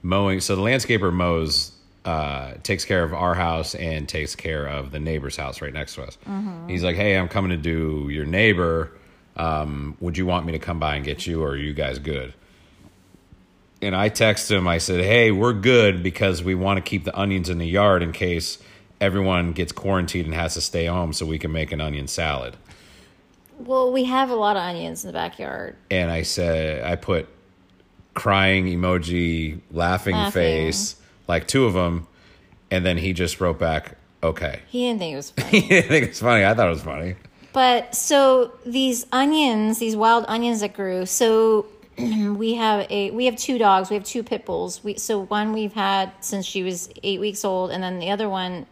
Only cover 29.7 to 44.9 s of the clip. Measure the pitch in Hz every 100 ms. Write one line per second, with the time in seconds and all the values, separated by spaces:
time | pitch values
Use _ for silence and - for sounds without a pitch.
29.7 | 78 85 92 101 95 101 92 82 80 80
30.7 | - 104 - _ _ - 85 - 139 120
31.7 | 92 87 85 82 _ - - _ - _
32.7 | 92 90 87 90 87 87 - 90 80 82
33.7 | 78 - - _ _ 82 80 80 - -
34.7 | 247 247 220 170 139 - - - 214 -
35.7 | 190 - 151 117 - 117 113 98 110 95
36.7 | 80 76 71 87 92 - _ - - 254
37.7 | 240 - - - 285 269 254 240 - 247
38.7 | 247 262 233 - 254 277 311 277 220 214
39.7 | 220 226 214 220 233 220 226 240 226 208
40.7 | 202 190 185 185 - 226 220 220 214 208
41.7 | - - - 240 214 202 202 226 233 220
42.7 | 208 - 202 196 220 254 240 - 254 214
43.7 | 190 190 208 196 240 226 208 - 170 180
44.7 | 175 208